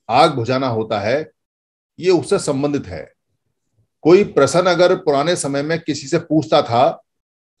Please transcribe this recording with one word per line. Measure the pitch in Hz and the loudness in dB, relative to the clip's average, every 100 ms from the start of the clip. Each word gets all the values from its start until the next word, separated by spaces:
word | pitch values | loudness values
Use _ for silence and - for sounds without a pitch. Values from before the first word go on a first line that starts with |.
| - | -2
आग | - 165 135 | 2 2 2
बुझाना | 113 127 135 | -2 -2 -2
होता | 110 110 107 | -4 -4 -4
है, | 104 139 156 _ _ _ _ _ _ - | -2 -2 -4 _ _ _ _ _ _ -6
ये | 175 | 0
उससे | 175 123 196 | 0 0 -2
संबंधित | - 139 147 143 95 | -2 -4 -2 -4 -6
है। | 82 - _ _ _ _ _ _ _ _ _ | -12 -16 _ _ _ _ _ _ _ _ _
कोई | 156 185 | 4 4
प्रश्न | 202 - 135 170 | 4 2 2 2
अगर | 180 170 180 180 | 0 2 2 2
पुराने | 160 139 151 180 | 0 0 0 -2
समय | 143 139 | -4 -6
में | 147 165 | -4 -6
किसी | 165 139 135 | -6 -8 -4
से | - | -6
पूछता | - 156 - 156 | -2 -2 2 0
था | 135 117 147 - _ _ _ _ _ _ | 2 2 0 -2 _ _ _ _ _ _